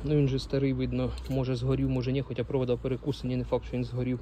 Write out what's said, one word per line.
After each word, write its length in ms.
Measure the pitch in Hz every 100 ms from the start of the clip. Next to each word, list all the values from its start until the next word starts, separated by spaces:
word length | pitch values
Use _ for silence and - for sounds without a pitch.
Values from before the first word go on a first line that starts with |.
Ну, 120 | 143 151
він 120 | 139
же 120 | 131
старий, 340 | - 135 135
видно, 380 | 127 127 123 127 - -
може 260 | 131 127 127
згорів, 340 | 127 131 135
може 220 | 131 123
ні, 100 | 135
хоча 220 | 135 123
провода 340 | 113 139 127 120
перекусані, 580 | 135 123 - 139 127 127
не 80 |
факт, 220 | 123 123 -
що 120 | 123
він 80 | 120
згорів. 340 | 123 123 127